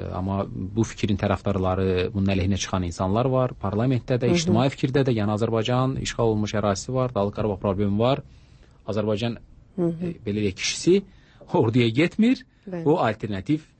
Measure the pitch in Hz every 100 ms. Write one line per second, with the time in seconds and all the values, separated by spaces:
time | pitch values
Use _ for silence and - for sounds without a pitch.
0 | 92 90 95 98 98 120 95 104 107 -
1 | 104 98 101 92 - 98 92 92 95 92
2 | 92 98 98 95 92 95 - 95 87 -
3 | 92 104 131 127 127 - 98 101 123 123
4 | - 123 120 175 82 107 139 - 139 139
5 | 131 110 104 104 113 113 110 123 131 127
6 | 120 - 117 107 107 107 101 92 - 127
7 | 127 101 101 104 107 95 104 98 104 104
8 | 120 139 - - - - - - - 104
9 | 104 104 117 113 - - - - 170 165
10 | 175 170 107 104 101 - - - 165 196
11 | 190 - _ - - 175 117 120 117 113
12 | 175 - 226 262 - _ - 180 160 175
13 | 123 104 104 98 92 156 -